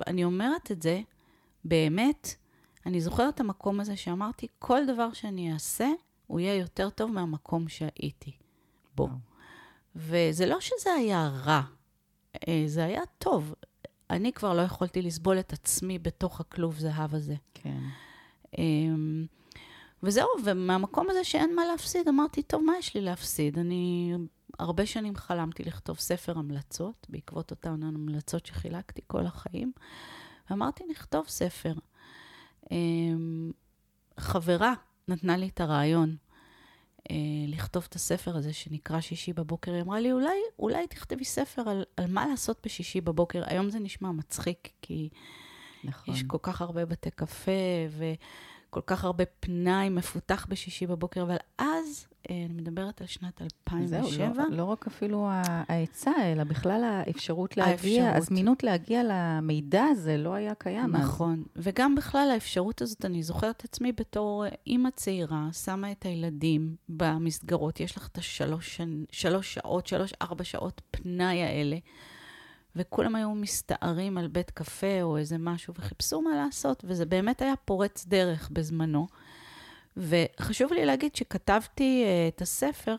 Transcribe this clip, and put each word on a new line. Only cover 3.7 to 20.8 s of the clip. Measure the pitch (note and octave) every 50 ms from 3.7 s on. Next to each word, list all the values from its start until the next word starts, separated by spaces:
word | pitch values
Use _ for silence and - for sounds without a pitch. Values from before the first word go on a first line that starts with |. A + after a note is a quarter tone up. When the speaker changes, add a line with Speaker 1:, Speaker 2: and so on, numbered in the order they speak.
| G3+ G3+
Speaker 1:
הזה | G3+ G#3 G3+ G3
שאמרתי, | - F#3 F3 F3+ G#3 G#3+ B3 - - A#3 - _
"כל | - - B3+ C4+ D4 C4
דבר | C4 A#3 A#3 A3+ A3+
שאני | - - G#3+ G3 F#3 F3 E3 D#3+
אעשה, | D#3 - - - - A3+ C4+ D#4 F4 _ _ _ _ _ -
הוא | - E3
יהיה | F3 F#3+ G3+
יותר | G3 F3+ E3+ - - F#3+ G3+
טוב | - - A3 A3+
מהמקום | A3+ G3 F3+ E3 D#3 D3+ - - - E3 E3 D#3+
שהייתי | - - D#3+ D3+ - - - D3 - _ - C#3 C3+ _ _ _ _ _ _ _ _ _ _ _ -
בו." | C#3 C#3
Speaker 2:
וואו. | B2+ B2+ B2+ A#2+ - _ - - - - - - - - _ _ _ -
Speaker 1:
וזה | E3 D#3+ D#3 E3 F3 E3+ D#3+ D#3 E3 F#3
לא | - C#4+ F#4
שזה | - - B4+ A4+ - G4 F4+
היה | D#4 A#3+ A3 G3 F3 D#3+ D3 C3+ C3+ A#2+
רע, | C#3 D#3 D3 C3+ C3+ - - _ _ _ _ _ _ _ _ _ _ - - - -
אה, | E3 D#3+ D#3
זה | D3+ D3+ D#3+ E3
היה | E3 G3+ - F4+ - - _
טוב. | - - E4+ G3 D3+ D3+ D#3 - - - _ _ - - _ _ _ -
אני | - F3 G3+ B3 -
כבר | - - G3+ F3+
לא | E3+
יכולתי | F3 F#3 - - F#3+ F3 - F#3
לסבול | F3+ F3 E3 D#3+ E3 F#3 F#3+ F#3
את | F#3 - -
עצמי | - - - - - F3+ F#3 F#3+ F3+
בתוך | E3+ E3+ E3 - F#3 F3 - -
הכלוב | E3 - - - E3+ E3 D#3 D3+
זהב | D#3 D#3+ D3+ D#3 D#3 D3+ D3
הזה. | D#3 D3 D3 D3 C#3+ - _ -
Speaker 2:
כן. | - - C#3+ C#3 C3+ C3 C3+ C3 - - - - - - - _ _ - - - -
Speaker 1:
אמ, | E3 E3 D#3 D3+ D#3 D#3+ D#3+ D#3 D#3 D#3 D#3 D#3 D#3+ D#3+ - _ _ _ - - - - - - - - _ _ -
וזהו, | F#3 G3+ A3+ - A#4+ B4+ F4+ A#3
ומהמקום | G3+ G3 F#3 F3+ F3+ F#3 F#3